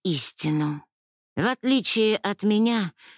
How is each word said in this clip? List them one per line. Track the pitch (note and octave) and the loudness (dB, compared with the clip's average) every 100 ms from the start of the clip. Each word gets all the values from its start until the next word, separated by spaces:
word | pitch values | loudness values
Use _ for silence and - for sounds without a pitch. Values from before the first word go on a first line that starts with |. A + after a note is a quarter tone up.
истину. | F#3+ D3 - - D#3 D3+ D3+ D3 - _ _ _ _ - | -4 -4 -4 -4 -2 0 -2 -4 -12 _ _ _ _ -2
В | G3+ | -2
отличие | B3+ B3+ C4+ F3+ A3+ G#3+ G#3+ | -2 0 0 2 2 2 2
от | G3 G3+ | -2 -2
меня, | G#3 G#3+ A3+ A#3 F3+ - - | 0 2 2 0 -2 -8 -20